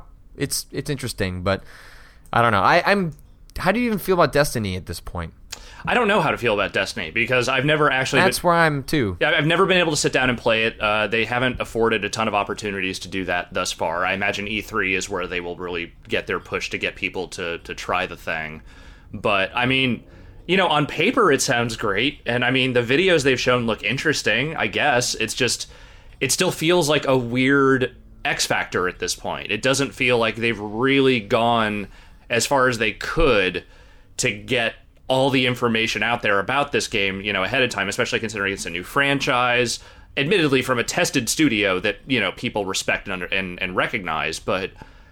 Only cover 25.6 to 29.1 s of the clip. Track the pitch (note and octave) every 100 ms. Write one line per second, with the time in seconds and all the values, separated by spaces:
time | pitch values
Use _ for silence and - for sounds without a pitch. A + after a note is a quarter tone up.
25.6 | - - - - - - C3+ - F3+ -
26.6 | D#3+ F3+ D3 D3+ C#3 C3 A#2+ B2+ C3 C#3
27.6 | C3+ C3 B2 - - - C#3 D#3 - A2
28.6 | E2+ G#2 F2+ F2 -